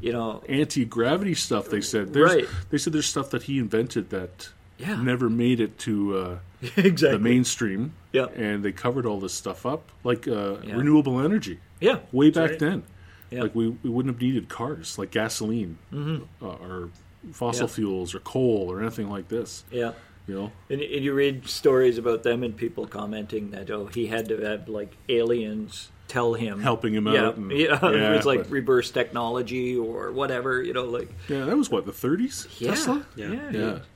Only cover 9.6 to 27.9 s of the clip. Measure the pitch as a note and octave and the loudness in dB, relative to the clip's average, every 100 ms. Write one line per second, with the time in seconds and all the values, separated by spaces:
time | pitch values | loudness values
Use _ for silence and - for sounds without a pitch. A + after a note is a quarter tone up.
9.6 | B2 D3+ - - B2 A#2+ - A2 G2+ G2 | -4 -6 -8 -8 0 0 0 -2 -2 -6
10.6 | - G#2+ C#3+ D3+ C#3 B2+ C#3+ G#3+ - E2+ | -6 0 6 6 6 2 2 2 -2 -12
11.6 | - - F#3 C4 - B2+ D3 D#3 D#3+ D#3+ | -14 0 2 2 -2 6 6 8 0 2
12.6 | D#3 F3+ - - - - - B2 B2+ A#2 | 0 0 -6 -20 -20 -20 -12 -4 -2 0
13.6 | A2+ A#2+ B2+ A#2+ B2+ A#2+ B2 C3 F#2 - | -2 -2 -4 -2 -2 0 0 0 -4 -8
14.6 | A#2+ A2+ E2 - G2 A2 A2+ - G#2+ A#2 | -6 -6 -10 -8 -4 -2 -2 -2 -2 -2
15.6 | F#2 E2 - C#3+ D3 D#3 - - G#2+ - | -4 -10 -12 -8 -4 -4 -8 -14 -12 -12
16.6 | F2+ F2+ F2 - - - - - A#2+ A#2+ | -12 -10 -12 -14 -20 -20 -20 -6 -4 -2
17.6 | A#2+ - G#2 F#2+ F2+ F#2 - C3 B2+ G#2+ | -2 -2 -2 -2 -4 -8 -6 0 2 2
18.6 | F2+ F#2 A2+ A#2 G#2 G2+ F2+ A2+ G#2+ - | 0 -4 -6 -4 -6 -6 -6 -6 -6 -10
19.6 | - B2 A#2 A2+ - - - G2 G#2 A#2 | -10 -4 -4 -6 -18 -20 -10 -8 -8 -10
20.6 | - C#3 D3 C#3+ C#3 C#3 C#3 C3+ - - | -8 -6 -4 -2 0 2 2 0 -8 0
21.6 | D3 C3 B2+ A#2 A#2 A2+ B2 A#2+ B2 G#2 | 4 6 6 4 0 0 2 0 -2 -4
22.6 | A#2 - G#2+ G2+ G#2 G#2+ G#2 A2 G#2 G2+ | -6 -6 -10 -8 -8 -8 -6 -6 -6 -12
23.6 | G2 G#2+ G2+ G#2 G#2+ A2+ A2 A2 G#2+ G#2 | -8 -8 -6 -4 -2 -2 -2 -4 -2 -6
24.6 | A2 G#2 G2+ - - A#2+ A#2 A#2+ G#2+ G#2+ | -6 -8 -8 -14 -2 2 2 2 0 -6
25.6 | A2 - - - - B2+ A#2+ A2+ A#2 G2+ | -8 -12 -16 -20 -6 0 0 0 -4 -2
26.6 | A2+ A2+ A#2 G#2+ G#2+ A2 A2+ A2+ G2 C#3+ | 0 0 2 2 4 4 4 0 -2 2
27.6 | D#3+ C#3+ F#3 | 4 4 4